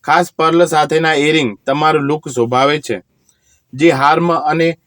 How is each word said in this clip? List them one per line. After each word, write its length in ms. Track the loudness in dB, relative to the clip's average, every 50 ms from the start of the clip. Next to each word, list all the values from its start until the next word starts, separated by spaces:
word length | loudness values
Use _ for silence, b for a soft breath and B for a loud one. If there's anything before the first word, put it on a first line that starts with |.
| _
ખાસ 300 | 0 0 0 0 -2 _
પર્લ 320 | -2 -2 0 2 2 2
સાથેના 480 | 2 2 -2 0 0 0 0 0 0 0
ઇયરિંગ 440 | 0 0 2 0 0 0 -2 -4 -6 _
તમારું 380 | -4 -2 0 0 0 0 0 0
લુક 260 | -2 -4 -4 -6 -8
શોભાવે 500 | -4 -2 -2 0 0 0 0 0 0 -2
છે, 240 | -4 -8 -10 -10 -10 _ _ _ _ _ _ _ _ _ _ _ _ _ -6
જે 160 | 0 2 2
હાર્મ 440 | 2 4 2 2 2 2 0 0 -2
અને 440 | -2 -2 -2 0 0 0 -2 -2 _ _